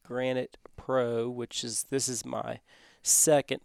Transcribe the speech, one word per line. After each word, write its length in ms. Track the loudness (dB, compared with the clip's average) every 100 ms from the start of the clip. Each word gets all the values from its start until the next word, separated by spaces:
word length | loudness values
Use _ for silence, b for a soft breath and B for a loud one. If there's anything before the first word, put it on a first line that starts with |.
Granite 520 | -8 -4 -2 -2 -4 -10 -20 -12
Pro, 520 | 0 2 2 0 -2
which 320 | -4 -8 -6
is, 200 | -4 -6 -2
this 200 | -2 -2
is 160 | -4 -6
my 340 | -6 -6 -10 b b b b
second 580 | 2 4 6 4 4 -4